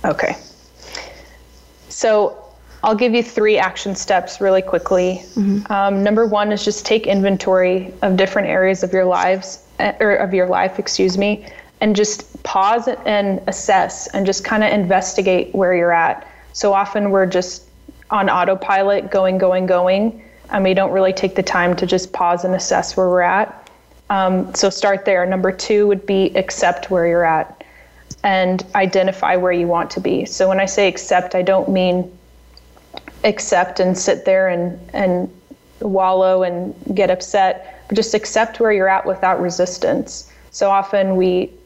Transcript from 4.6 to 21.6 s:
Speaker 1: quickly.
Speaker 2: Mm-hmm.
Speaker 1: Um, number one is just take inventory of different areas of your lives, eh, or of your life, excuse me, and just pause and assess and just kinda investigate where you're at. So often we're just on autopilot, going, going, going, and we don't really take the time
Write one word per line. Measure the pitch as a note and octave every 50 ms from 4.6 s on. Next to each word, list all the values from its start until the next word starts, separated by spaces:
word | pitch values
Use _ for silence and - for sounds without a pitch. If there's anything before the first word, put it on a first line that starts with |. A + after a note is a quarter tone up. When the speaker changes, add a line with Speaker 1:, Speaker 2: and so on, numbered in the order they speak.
Speaker 1:
quickly. | F#3+ F#3+ - E3+ F3 - F#3+ F3+ F3+ F#3 F#3 F#3 - - -
Speaker 2:
Mm-hmm. | A#3 G3 G3 G3 G#3 G#3 -
Speaker 1:
Um, | G#3 G3 G3 G3+ G3+ G3 G3
number | G#3 G#3+ A3 A#3
one | G#3+ G#3+ G#3 G#3 G#3
is | G#3 G3+ -
just | G#3+ G3+ - -
take | - G#3+ A3 A3
inventory | G3 G3+ G3 F#3+ G3 G3 F#3 - G3 F#3+ F#3 F#3 F#3 F#3 F#3+ F#3 - - -
of | - G3 F#3+
different | F3+ F#3+ F#3+ - G#3+ G3
areas | E3+ D#3+ F#3 F#3+ F#3+ F#3+ F#3 -
of | F3+ F#3
your | F#3 F#3
lives, | F3+ F3+ F3+ F3+ F3+ F#3+ F#3+ F#3+ - - - - - - -
eh, | G#3 G#3 - -
or | A3 G#3 G3+
of | - G3+ F#3+ F#3
your | F#3 F3+
life, | F3+ F3+ F#3 F#3 F#3+ F#3 -
excuse | G3 - - - F#3+ F#3 F3+
me, | G3 G3 G#3 G#3 G#3 - - - - - - _ _
and | G#3 G#3+ G#3
just | G3 G#3+ G#3 - - - - - - -
pause | - - G3 F#3+ G#3 A3+ A#3+ A3 B3+ A3+ - -
and | - G#3+ G3+ G3+ G3 F#3+ F3+ -
assess | - F#3+ - - - G3 F#3+ E3+ - - - - - -
and | G3 G3
just | F#3+ F#3+ - -
kinda | - A3 G#3+ G#3+ - -
investigate | G#3 F#3+ F3 F#3+ F#3 F#3 - - - F#3+ G3 F#3 F3 - - -
where | G3 F#3+ F3+ F#3
you're | F3 E3+ F3 E3+
at. | E3 E3 - - - - - - - - - -
So | - - G3+ G3
often | G3 G3+ G3 - G#3+ G3+ G3+
we're | G3 G3 F#3+
just | F3+ F3+ F3+ F3+ - - - - _ _ - - - - - - _
on | G#3+ G#3 G3 -
autopilot, | - F3+ F3 F#3 F#3+ F#3 - - G3 F#3+ G3 G3 G3+ G3 - F#3+
going, | - G3 F#3+ F#3 F#3
going, | F#3 F#3+ F#3 F#3 F#3 F#3
going, | F3+ F3+ F3+ F3+ F#3 F#3+ G3 G#3 A3+ A3 - - - - - - -
and | - G3+ F#3+
we | F#3+ F#3
don't | F#3+ F#3+ -
really | F3+ F#3+ F#3+ F#3+ F#3+
take | - - F#3 -
the | G3+ F#3
time | - - F3+